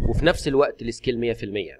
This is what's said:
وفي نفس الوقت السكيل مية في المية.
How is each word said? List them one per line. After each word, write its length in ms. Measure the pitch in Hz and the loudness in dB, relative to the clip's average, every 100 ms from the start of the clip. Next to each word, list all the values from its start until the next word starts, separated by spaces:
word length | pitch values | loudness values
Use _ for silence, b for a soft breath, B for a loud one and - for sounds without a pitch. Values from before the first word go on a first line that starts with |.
| - | 0
وفي 160 | 110 156 | 2 2
نفس 220 | 180 151 | 2 2
الوقت 340 | 135 143 - | 2 2 0
السكيل 380 | 117 - 131 117 | -8 -6 -2 -2
مية 140 | 117 | -2
في 100 | 110 | -2
المية. 320 | 104 101 85 | -4 -6 -6